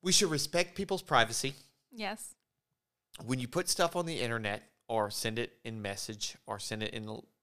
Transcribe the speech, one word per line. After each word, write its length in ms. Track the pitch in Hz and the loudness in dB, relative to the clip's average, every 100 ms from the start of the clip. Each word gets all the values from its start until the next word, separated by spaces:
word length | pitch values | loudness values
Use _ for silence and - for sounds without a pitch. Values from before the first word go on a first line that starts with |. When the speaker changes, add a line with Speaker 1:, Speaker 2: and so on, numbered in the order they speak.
Speaker 1:
We 100 | 180 | 6
should 180 | 180 190 | 4 6
respect 440 | 151 143 175 180 - | 2 0 0 0 -2
people's 260 | 196 190 | -4 -4
privacy. 520 | - 135 113 117 139 139 - _ _ | 4 6 6 4 -2 -6 -18 _ _
Speaker 2:
Yes. 420 | 240 208 220 - - _ _ _ _ _ _ _ - | -10 -8 -8 -12 -18 _ _ _ _ _ _ _ -16
Speaker 1:
When 140 | 113 131 | -4 -4
you 100 | 123 | -2
put 200 | 160 175 | -2 0
stuff 280 | - 170 175 | 2 2 2
on 100 | 170 | -2
the 120 | 151 | -2
internet 420 | 117 113 107 104 - _ _ | 0 0 0 -2 -6 _ _
or 220 | 113 104 | 2 2
send 280 | - 113 110 | 0 -2 -2
it 140 | 120 _ | -4 _
in 180 | 120 110 | -10 -6
message 540 | 101 98 - 107 - - - | -4 -4 -6 -6 -6 -8 -8
or 120 | 104 | -8
send 240 | - 107 | -6 -4
it 120 | 110 | -4
in 260 | - 107 110 - _ | -4 -8 -10 -12 _